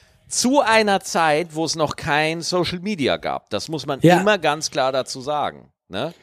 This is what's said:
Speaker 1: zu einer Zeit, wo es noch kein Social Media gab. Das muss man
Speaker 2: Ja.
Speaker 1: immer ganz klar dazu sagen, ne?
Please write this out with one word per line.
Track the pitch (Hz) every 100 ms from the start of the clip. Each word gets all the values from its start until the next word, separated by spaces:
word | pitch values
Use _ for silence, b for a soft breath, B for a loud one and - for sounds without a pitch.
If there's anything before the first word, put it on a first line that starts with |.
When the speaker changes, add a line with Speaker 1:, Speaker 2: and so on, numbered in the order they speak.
| b b b
Speaker 1:
zu | - 247 285
einer | 214 220 208 190
Zeit, | - 185 160 151 170 156
wo |
es | 156
noch | 165 147 -
kein | 156 147 156 165
Social | 160 180 165 175
Media | 185 196 117 82
gab. | 78 67 -
Das | 104 -
muss | 156 143
man | 135
Speaker 2:
Ja. | 156 175
Speaker 1:
immer | 196 208
ganz | 156 156 151
klar | 151 135
dazu | 131 123 135
sagen, | 127 147 107 73 - _ -
ne? | 92 151 -